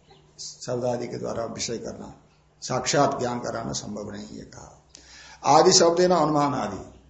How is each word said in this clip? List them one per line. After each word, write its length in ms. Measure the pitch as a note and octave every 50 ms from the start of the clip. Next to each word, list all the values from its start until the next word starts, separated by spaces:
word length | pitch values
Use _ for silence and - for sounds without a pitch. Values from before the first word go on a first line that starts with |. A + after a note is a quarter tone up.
| _ _ - _ _ _ _ -
शब्द 460 | - - - - - - B2+ B2 A#2+
आदि 220 | B2 A#2+ A#2 A#2+ A#2
के 100 | B2+ B2
द्वारा 280 | A#2+ A#2+ A2 A2+ A#2
विषय 320 | A2 G#2+ G#2+ - - A#2 G#2+
करना, 360 | - A2 G#2 - - - - - _ _ _ _ _ _ _ _
साक्षात 580 | - - B2+ B2+ B2 - - D3+ C#3 B2+ C3+ C3+
ज्ञान 200 | B2 A#2+ A#2+ A#2+
कराना 320 | A#2+ B2 A2+ A2+ A#2 C#3
संभव 400 | - - - G2+ G#2 G#2+ G#2 G2+
नहीं 160 | G2+ G#2 G#2 -
है 180 | - A1 -
कहा। 380 | - - - - - - - _ _ _ - - - - - - - - - -
आदि 280 | C3 C#3+ D#3 E3+ F#3 F3+
शब्द 280 | - F3 E3+ E3+ F3
है 60 | F3+ F3+
ना, 80 | F3+
अनुमान 380 | E3+ D3+ D3+ D3+ D3 C#3+ C#3 C3
आदि 400 | A#2+ G#2 G#2 G2+ F#2+ - - - - _